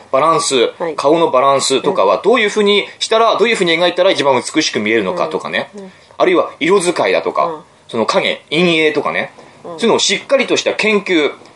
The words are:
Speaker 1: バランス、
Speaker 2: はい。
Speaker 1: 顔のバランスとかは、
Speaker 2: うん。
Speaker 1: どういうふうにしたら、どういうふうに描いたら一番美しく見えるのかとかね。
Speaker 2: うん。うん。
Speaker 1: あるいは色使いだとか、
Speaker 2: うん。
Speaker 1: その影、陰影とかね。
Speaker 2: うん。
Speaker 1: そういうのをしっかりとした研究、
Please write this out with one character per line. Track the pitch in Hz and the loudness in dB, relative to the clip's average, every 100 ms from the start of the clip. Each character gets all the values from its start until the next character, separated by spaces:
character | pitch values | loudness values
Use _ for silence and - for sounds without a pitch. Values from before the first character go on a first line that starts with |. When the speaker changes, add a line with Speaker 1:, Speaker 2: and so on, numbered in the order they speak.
| - | -2
Speaker 1:
バ | 135 | 0
ラ | 160 | 2
ン | 156 | 2
ス、 | - 131 104 - | 0 0 0 -2
Speaker 2:
は | 170 | -6
い。 | 147 | -2
Speaker 1:
顔 | 143 170 | 2 2
の | 160 | 2
バ | 127 | 2
ラ | 139 | 2
ン | 139 | 2
ス | - 135 | 0 0
と | 143 | 0
か | 120 | 0
は、 | 98 92 | 2 2
Speaker 2:
う | |
ん。 | |
Speaker 1:
ど | 190 | 2
う | 247 | 2
い | |
う | 214 | 2
ふ | 220 | 0
う | |
に | 202 202 - - | 2 2 -2 -8
し | - | -2
た | 226 | 0
ら、 | 226 - | 2 2
ど | 233 | 0
う | |
い | |
う | 226 | 0
ふ | |
う | |
に | 175 | 0
描 | 160 180 | 2 0
い | |
た | 175 | 2
ら | 185 | 2
一 | 170 | 2
番 | 139 123 - | 2 0 0
美 | 160 | -2
し | 147 | -2
く | 120 | -2
見 | 104 | 0
え | 113 | 0
る | |
の | 92 | 0
か | 87 78 | -2 -4
と | 92 | -4
か | 78 | -4
ね。 | 95 - | -6 -6
Speaker 2:
う | 202 | -12
ん。 | |
う | 190 | -18
ん。 | - - - | -20 -14 -2
Speaker 1:
あ | 175 | 2
る | |
い | |
は | 170 - - | 2 0 -4
色 | 160 196 | 0 0
使 | 175 160 104 | 0 0 0
い | |
だ | 85 | 0
と | 87 | 0
か、 | - 170 | -2 -4
Speaker 2:
う | |
ん。 | 156 - _ - | -6 -16 _ -8
Speaker 1:
そ | 117 | -4
の | |
影、 | 107 185 117 - - | -2 0 -2 -4 -4
陰 | 147 | 0
影 | 180 160 156 | 0 2 0
と | 151 | 0
か | - | -2
ね。 | 85 - - - - | -4 -6 -12 -20 -20
Speaker 2:
う | - | -16
ん。 | |
Speaker 1:
そ | 160 | -4
う | |
い | 226 | 0
う | |
の | |
を | 147 | 0
し | - 190 | 0 -4
っ | |
か | - 269 | 0 0
り | 196 | 0
と | 165 | -2
し | |
た | 107 | -2
研 | - 214 208 | -2 0 0
究、 | 180 165 143 - - | 0 0 0 -4 -18